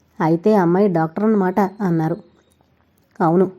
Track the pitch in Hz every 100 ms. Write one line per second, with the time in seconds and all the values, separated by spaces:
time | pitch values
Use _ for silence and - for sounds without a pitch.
0 | _ - 165 170 214 214 170 180 208 165
1 | 160 180 214 214 185 185 196 196 196 165
2 | 160 165 - _ _ _ _ _ _ _
3 | _ - 175 175 190